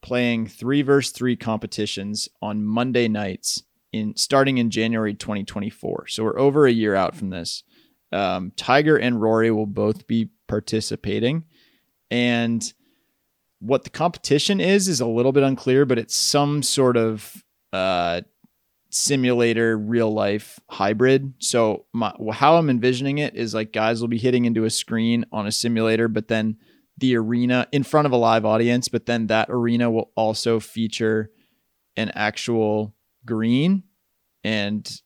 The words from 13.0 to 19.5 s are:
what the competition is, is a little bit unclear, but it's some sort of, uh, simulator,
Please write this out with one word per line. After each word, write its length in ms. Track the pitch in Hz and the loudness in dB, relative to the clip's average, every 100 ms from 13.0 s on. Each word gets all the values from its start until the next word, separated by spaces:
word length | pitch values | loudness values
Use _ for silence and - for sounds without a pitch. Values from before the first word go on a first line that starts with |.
| _ _ _ _ _ _ | _ _ _ _ _ _
what 240 | 101 135 - | -2 -2 -2
the 40 | |
competition 720 | - 165 - - 143 - 202 | -4 -4 -4 0 0 2 0
is, 260 | 175 196 190 | 2 2 2
is 140 | 147 | -2
a 60 | 117 | 0
little 240 | 113 123 | 2 2
bit 100 | 135 | 4
unclear, 440 | 139 135 - 127 139 | 2 0 2 2 4
but 120 | 120 | 2
it's 180 | 113 - | -2 -4
some 460 | - 147 143 147 | 0 2 2 0
sort 340 | 143 - 131 120 | -2 2 2 4
of, 460 | 113 110 - - _ _ _ | 2 -2 -10 -20 _ _ _
uh, 480 | 95 92 90 87 85 87 _ _ _ _ _ _ | -4 0 0 0 -2 -6 _ _ _ _ _ _
simulator, 840 | - - 139 127 120 120 | -4 -2 0 2 2 2